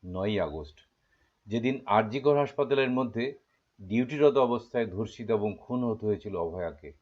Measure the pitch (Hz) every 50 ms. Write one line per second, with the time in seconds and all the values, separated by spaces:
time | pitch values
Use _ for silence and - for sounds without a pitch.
0 | - 90 87 92 95 104 107 101 87 78 73 78 76 73 - _ _ _ _ _
1 | _ _ _ _ _ _ _ _ _ 104 104 120 113 127 131 131 - - 101 107
2 | 113 107 107 139 127 143 147 143 143 139 - - 147 123 139 135 135 127 127 127
3 | 131 120 104 113 117 135 143 - _ _ _ _ _ _ _ _ 104 92 101 117
4 | 127 117 151 147 143 147 131 139 127 120 120 120 117 - - 123 117 104 90 98
5 | 113 110 - - 120 107 113 107 101 107 101 - - - 123 123 123 120 110 104
6 | 107 107 104 98 - 104 98 90 85 85 80 92 90 82 76 71 - 73 71 _